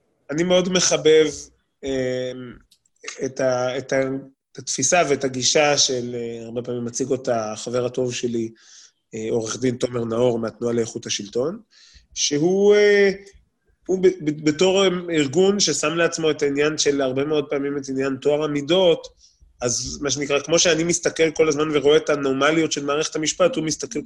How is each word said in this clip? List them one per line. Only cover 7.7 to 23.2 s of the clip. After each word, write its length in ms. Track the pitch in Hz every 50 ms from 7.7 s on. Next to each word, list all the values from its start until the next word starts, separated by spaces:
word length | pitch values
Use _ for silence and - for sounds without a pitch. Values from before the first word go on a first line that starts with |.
| 120 123 123
הטוב 280 | 120 123 131 127 123 120
שלי, 380 | - - 117 117 117 113 110 113 _ _ - - - - - _ _ _ _ -
אה, 120 | 110 110 113
עורך 260 | 123 117 110 110 120 113
דין 140 | 127 127 117
תומר 300 | 123 127 120 123 120 117
נאור 340 | 113 113 117 123 123 117 113
מהתנועה 340 | 113 107 - - 120 117 117
לאיכות 320 | 117 113 113 - 113 -
השלטון, 540 | 110 - - 104 98 - 117 131 160 202 233 - _ _ _ - - _ - _ _ -
שהוא... 640 | - - - 147 143 156 180 190 196 202 208 208
אה, 360 | 208 208 208 202 202 202 196 185 190 - - _ - _ _ _ _ _ _ _ _ -
הוא 160 | - 185 190 180
ב-, 40 |
ב-, 420 | 180 180 - 151 151 147 151 151 156
בתור, 340 | 151 - 185 190 185 196 196
אה, 60 | 185 180 180 175 170
ארגון 500 | 170 151 143 131 131 175 190 196 202 202
ששם 360 | - 165 143 - - 151 165
לעצמו 360 | 170 170 165 - 165 160 156
את 100 | 143 147
העניין 360 | 147 143 139 143 147 156 156
של 240 | 147 - 151 139 139
הרבה 240 | 135 131 127 135 143
מאוד 200 | 156 156 151 139 -
פעמים 280 | 151 139 139 143 143
את 120 | 143 135 135
עניין 280 | 131 131 135 139 135
טוהר 260 | 127 135 143 147 147 156
המידות, 640 | 147 147 147 143 139 175 190 190 170 160 - - - _ _ _ _ _ _ - _ _ -
אז 380 | 123 123 120 - 127 127 - 147
מה 100 | 143 139
שנקרא, 280 | 131 147 143 - 143 139
כמו 200 | - - 165 170
שאני 240 | - 180 160 156 170
מסתכל 480 | 170 170 - - 156 - - 160 160
כל 160 | 151 - 156
הזמן 200 | 156 139 143 156 156 147
ורואה 240 | 147 131 143 151
את 120 | 160 156 -
האנומליות 600 | 147 143 139 135 131 135 139 151 160 165 160 151
של 140 | - 147 143
מערכת 300 | 143 143 151 156 - -
המשפט, 400 | 156